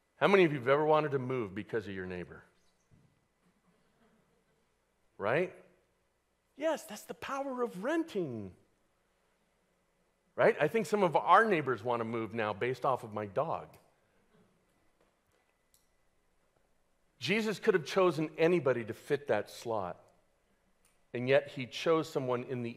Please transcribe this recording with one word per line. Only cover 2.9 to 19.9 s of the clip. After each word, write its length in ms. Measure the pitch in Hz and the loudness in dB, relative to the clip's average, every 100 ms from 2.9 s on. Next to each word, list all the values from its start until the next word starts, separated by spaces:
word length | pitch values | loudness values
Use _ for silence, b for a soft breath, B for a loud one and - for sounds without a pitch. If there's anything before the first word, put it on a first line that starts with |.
| - _ _ _ _ _ _ _ _ _ _ 220 214 _ _ _ _ _ _ _ _ _ - | -20 _ _ _ _ _ _ _ _ _ _ _ _ _ _ _ _ _ _ _ _ _ -4
Right? 360 | 98 147 185 - - _ _ _ _ _ _ _ _ - | 0 0 -2 -8 -20 _ _ _ _ _ _ _ _ -6
Yes, 260 | 320 277 | -4 -4
that's 200 | - 208 | -6 -16
the 100 | - | -14
power 500 | - - 277 277 247 | -14 -8 -6 -6 -4
of 200 | 240 180 | -4 -4
renting. 680 | 240 330 320 202 151 113 98 - _ _ _ _ _ _ _ _ _ _ _ _ _ _ _ _ _ - | -2 -2 -2 -4 -4 -6 -10 -14 _ _ _ _ _ _ _ _ _ _ _ _ _ _ _ _ _ 4
Right? 220 | 165 240 | 4 4
I 80 | 151 | 0
think 180 | 226 196 | 0 0
some 180 | 208 | 0
of 120 | 175 147 | 2 2
our 300 | 123 190 220 | 6 6 6
neighbors 380 | 165 135 113 | 2 0 -4
wanna 200 | 123 117 | -2 -4
move 300 | 113 117 107 | -2 -4 -4
now 200 | 117 107 | -4 -4
based 320 | 101 123 131 147 | -2 -4 -2 -2
off 180 | 123 | -2
of 100 | 117 | -6
my 140 | 104 104 | -8 -4
dog. 400 | 110 160 90 80 - _ _ _ _ _ _ _ _ _ _ _ _ _ _ _ _ _ _ _ _ _ _ _ _ _ _ _ _ _ _ _ _ _ - | -4 -2 -4 -8 -20 _ _ _ _ _ _ _ _ _ _ _ _ _ _ _ _ _ _ _ _ _ _ _ _ _ _ _ _ _ _ _ _ _ -10
Jesus 400 | 123 220 214 180 | -2 0 0 0
could 180 | 220 185 | 2 2
have 100 | - | 0
chosen 440 | 196 180 151 156 - | 4 4 2 -4 2
anybody 460 | 165 180 135 120 | 2 4 2 0
to 100 | 110 | -4
fit 360 | - - 139 - | -10 -4 -4 0
that 200 | 104 - | -2 -2
slot, 480 | - 120 110 90 | -10 -4 -4 -4